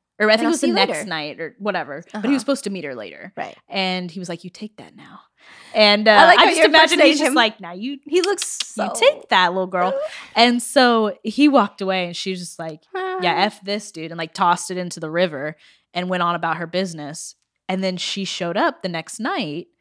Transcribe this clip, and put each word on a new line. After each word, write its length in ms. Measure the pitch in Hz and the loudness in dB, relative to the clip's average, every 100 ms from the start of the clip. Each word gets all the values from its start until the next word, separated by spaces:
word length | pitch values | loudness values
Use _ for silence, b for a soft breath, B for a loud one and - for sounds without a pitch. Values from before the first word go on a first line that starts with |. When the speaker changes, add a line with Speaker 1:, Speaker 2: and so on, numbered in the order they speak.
| _ _ | _ _
Speaker 1:
Or 100 | 214 | 4
I 40 | |
Speaker 2:
"And 60 | 220 | 4
Speaker 1:
think 20 | |
it 40 | - | 4
Speaker 2:
I'll 60 | |
Speaker 1:
was 80 | 330 | 0
Speaker 2:
see 80 | 262 | 0
Speaker 1:
the 0 | |
Speaker 2:
you 60 | 214 | 2
Speaker 1:
next 140 | 196 | 0
Speaker 2:
later." 140 | 160 214 | -2 -4
Speaker 1:
night 300 | 160 151 135 | -6 -8 -10
or 160 | 156 - | -12 -6
whatever. 460 | 202 185 139 143 - | -4 -4 -6 -12 -12
But 80 | 214 | -6
he 60 | 220 | -2
Speaker 2:
Right. 60 | 277 | 0
Speaker 1:
was 60 | |
supposed 220 | 220 269 202 | 0 -4 -4
to 40 | |
meet 140 | 196 | -8
her 100 | 147 | -8
later. 400 | 123 101 71 190 - | -10 -12 -16 -16 -12
Speaker 2:
Right. 220 | - - _ | -12 -14 _
Speaker 1:
And 440 | 196 185 185 180 | -4 -4 -4 -8
he 80 | 190 | -10
was 100 | 175 | -12
like, 140 | 170 | -12
"You 80 | 180 | -14
take 260 | - 214 - | -16 -16 -16
that 180 | 82 - | -20 -20
now." 260 | - - _ _ B B B | -20 -20 _ _ B B B
And, 340 | - 208 208 220 | 2 4 6 6
Speaker 2:
I 160 | 208 | 8
Speaker 1:
uh, 40 | 339 | 8
Speaker 2:
like 100 | 359 | 8
Speaker 1:
I 40 | |
Speaker 2:
how 40 | 320 | 6
Speaker 1:
just 80 | 320 | 6
Speaker 2:
you're 80 | 311 | 6
Speaker 1:
imagine 320 | 311 320 330 | 6 6 6
he's 0 | |
Speaker 2:
impersonating 180 | 311 302 | 4 4
Speaker 1:
just 100 | 320 | 2
Speaker 2:
him. 40 | |
Speaker 1:
like, 260 | 269 226 - | 2 0 -2
"Now 120 | 175 | -12
you, 260 | 180 240 285 294 | -10 -10 -10 -2
Speaker 2:
He 160 | 339 | -2
looks 380 | 359 381 - - - - | 0 -4 -6 -8 -10 -6
Speaker 1:
you 80 | 190 | -6
Speaker 2:
so 80 | |
Speaker 1:
take 360 | - 523 - - | 2 2 2 0
that, 240 | 196 180 | 2 2
little 120 | 185 185 | 0 -4
girl." 340 | 185 185 554 622 - | -2 -2 -2 -8 -12
Speaker 2:
<laughs> 180 | - - | -6 2
Speaker 1:
And 260 | 240 240 | 4 2
so 560 | - 285 247 226 214 - | 0 4 4 4 0 -4
he 240 | 220 214 294 | -8 2 4
walked 340 | 269 202 - | 6 2 -2
away, 240 | 190 190 175 | -4 -2 -4
and 100 | 175 | -6
she 140 | 190 | -8
was 100 | 185 | -8
just 180 | 175 - | -10 -12
like, 240 | 165 156 _ | -12 -14 _
"Yeah, 400 | 381 381 370 180 156 | -8 -8 -4 -2 0
Speaker 2:
Ah. 100 | 208 | -2
Speaker 1:
F 140 | - | -4
this 280 | 196 208 214 | -8 -8 -8
dude," 200 | 160 160 | -12 -12
and, 80 | 165 | -10
like, 160 | 160 - | -10 0
tossed 340 | 180 175 - | 0 0 -2
it 80 | 180 | -8
into 220 | 175 170 | -8 -8
the 100 | 160 | -6
river 460 | 165 180 143 147 160 b b b 175 | -2 -2 -2 -10 -12 b b b -8
and 140 | 180 | -4
went 120 | 180 | -2
on 140 | 170 170 | -2 -2
about 220 | 165 165 | -4 -4
her 100 | 165 | -4
business. 680 | 180 190 165 143 160 - - _ _ - | -6 -6 -8 -12 -14 -16 -20 _ _ -8
And 160 | 190 | -4
then 140 | 190 185 | -4 -4
she 260 | - 202 | -8 -8
showed 320 | 190 - 170 185 | -8 -6 -4 -2
up 280 | 311 - | -2 -4
the 60 | 185 | -8
next 300 | 165 - - | -8 -10 -10
night 460 | 247 381 165 147 - _ | -6 -6 -6 -8 -12 _